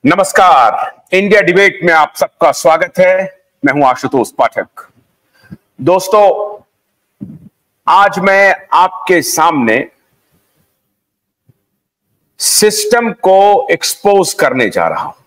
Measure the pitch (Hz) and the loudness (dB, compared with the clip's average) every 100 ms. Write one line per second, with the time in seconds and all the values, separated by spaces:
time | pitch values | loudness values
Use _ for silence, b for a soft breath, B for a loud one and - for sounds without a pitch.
0 | 139 180 190 - 185 147 117 - - - | 0 0 0 2 4 4 2 0 -8 -12
1 | _ 185 202 208 170 180 196 - 170 160 | _ -2 2 2 2 2 0 0 0 0
2 | 147 - 170 _ 165 - 175 160 - - | 0 -2 -6 _ -2 0 0 0 -2 0
3 | 185 185 190 - _ _ - 139 135 123 | 2 2 -4 -10 _ _ -2 2 0 0
4 | 127 131 107 - 123 - 92 - - _ | -2 -2 -4 -2 -2 -2 -10 -14 -20 _
5 | _ _ _ B B B _ _ 131 185 | _ _ _ B B B _ _ -2 -2
6 | 185 214 202 208 208 208 _ _ _ _ | 0 2 2 0 -6 -12 _ _ _ _
7 | _ _ - - - _ _ _ - 175 | _ _ -18 -18 -20 _ _ _ -2 2
8 | 202 190 190 196 196 175 - 156 180 - | 2 0 0 2 2 0 -2 0 0 -2
9 | 117 175 139 - 165 156 113 113 - _ | -2 -2 -2 -2 0 0 0 -2 -4 _
10 | _ _ _ _ _ _ _ _ _ _ | _ _ _ _ _ _ _ _ _ _
11 | _ _ _ _ _ _ _ _ _ _ | _ _ _ _ _ _ _ _ _ _
12 | _ _ _ _ - - 214 208 - 233 | _ _ _ _ -4 0 0 0 -2 -2
13 | 226 190 190 190 202 202 - 165 - - | -2 -4 2 4 4 2 0 -4 -4 -4
14 | 202 202 180 - 147 131 110 92 82 80 | 0 2 0 -2 -2 0 -2 -2 -4 -4
15 | - - | -10 -14